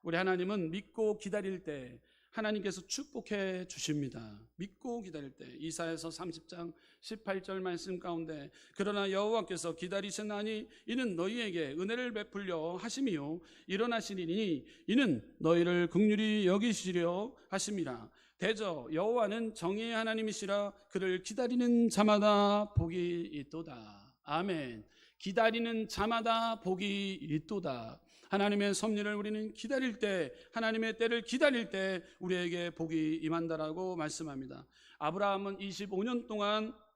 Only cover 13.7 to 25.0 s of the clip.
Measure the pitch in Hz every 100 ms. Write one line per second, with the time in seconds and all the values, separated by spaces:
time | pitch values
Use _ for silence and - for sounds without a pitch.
13.7 | 190 240 226 - 196 165 190 214 147 -
14.7 | - - 226 254 123 - - 160 170 170
15.7 | 175 175 180 214 208 220 214 185 202 233
16.7 | 214 185 180 170 175 220 - - 196 202
17.7 | 202 147 117 110 _ _ _ 185 220 208
18.7 | 156 120 156 208 240 208 220 226 214 170
19.7 | 202 226 226 226 220 220 - 196 202 202
20.7 | - _ 190 190 180 185 214 247 247 240
21.7 | 240 233 202 214 208 208 208 202 208 208
22.7 | - 170 180 175 170 170 147 135 160 165
23.7 | 123 107 101 107 _ - 151 196 170 127
24.7 | 113 - _